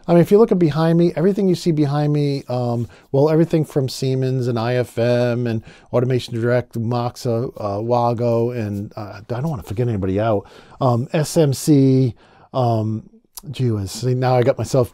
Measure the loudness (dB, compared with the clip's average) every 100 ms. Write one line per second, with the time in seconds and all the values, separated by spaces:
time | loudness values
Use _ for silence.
0 | 2 4 6 6 4 4 2 2 2 4
1 | 2 2 0 2 0 0 0 0 0 0
2 | 0 0 0 -2 -4 -4 -2 -2 -6 -10
3 | _ 0 2 2 2 0 -2 -2 -4 -4
4 | -4 -2 -2 -2 -2 -2 -2 -2 -2 -2
5 | 0 2 0 -2 -2 -4 -8 -20 _ -2
6 | 0 -2 -4 -4 0 0 -2 -6 -4 -4
7 | -4 -4 -4 -2 -4 -6 -6 -4 -2 0
8 | 0 0 0 0 -2 -4 -6 -6 -8 -12
9 | -16 -14 -10 -6 -6 -6 -8 -4 -2 -2
10 | -2 0 0 -2 -4 -16 -16 -2 0 0
11 | -2 -4 0 2 2 0 2 4 6 4
12 | 2 -4 _ _ _ -2 0 0 -2 -4
13 | -10 -20 _ -18 -12 -4 -2 -2 -6 -6
14 | -4 0 2 2 2 0 0 0 0